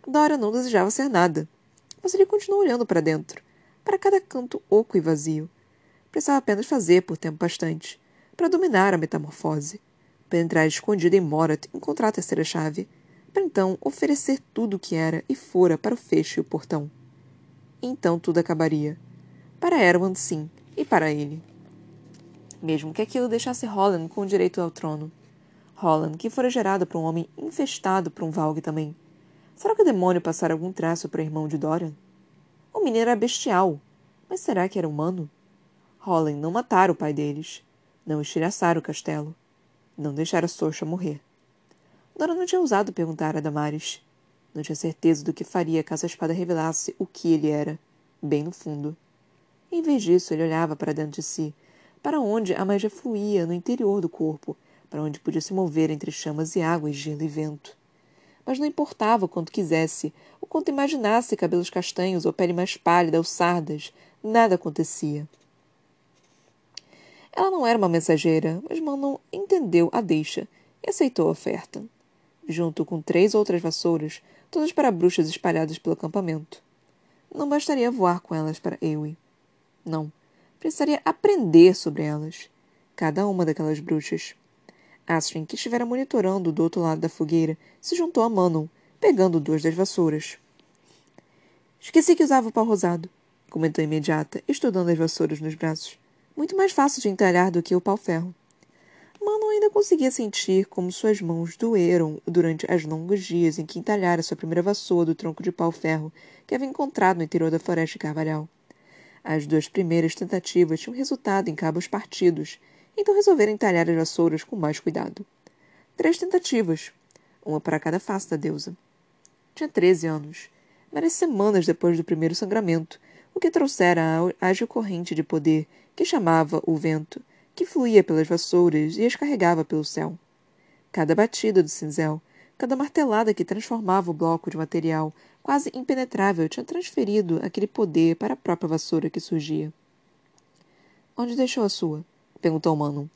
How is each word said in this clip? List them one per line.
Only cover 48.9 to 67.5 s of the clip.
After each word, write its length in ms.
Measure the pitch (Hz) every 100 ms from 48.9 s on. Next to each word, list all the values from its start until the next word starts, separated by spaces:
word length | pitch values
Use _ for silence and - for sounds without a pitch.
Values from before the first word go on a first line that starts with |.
| 160 _ _ _ _ _ _ -
Em 120 | 339
vez 200 | 320 269
disso, 300 | 185 180 -
ele 120 | 156
olhava 320 | 165 160 160 147
para 180 | 156
dentro 180 | 147 151
de 100 | 143
si, 300 | 156 - 156 - _ _ _ _
para 180 | 294 302
onde 340 | 214 220 185
a 100 | -
magia 260 | 190 202 214
fluía 560 | - 247 208 208 196 170
no 60 |
interior 480 | 175 - 247 208 202
do 80 | 170
corpo, 480 | - 156 151 - - _ _ _
para 120 | 151
onde 160 | 151 143
podia 220 | - 160
se 120 | -
mover 380 | 190 180 156 160
entre 220 | 151 -
chamas 420 | - 156 151 160
e 60 | 190
águas, 340 | 160 170 151
gelo 280 | 143 151 147
e 40 | 156
vento. 500 | 156 156 151 - _ _ _ _ _ _ _ -
Mas 120 | 269
não 80 | 302
importava 580 | - 294 - 214 226
o 40 | 180
quanto 220 | 175 160
quisesse, 640 | - 165 160 160 - - - - -
o 60 | -
quanto 220 | 320 359
imaginasse 680 | 277 285 285 208 226 - 214
cabelos 340 | 170 175 180
castanhos 540 | 180 - - 185 180
ou 80 | 170
pele 200 | - 175
mais 240 | 175 185 -
pálida 420 | 170 175 170 165
ou 60 |
sardas, 680 | 165 - 175 175 151 151 - _ - _
nada 320 | 214 233 226
acontecia. 720 | 175 165 151 156 - 151 147 151 _ _ _ _ _ _ _ _ _ _ _ _ _ _ - _ - - - -
Ela 180 | - 381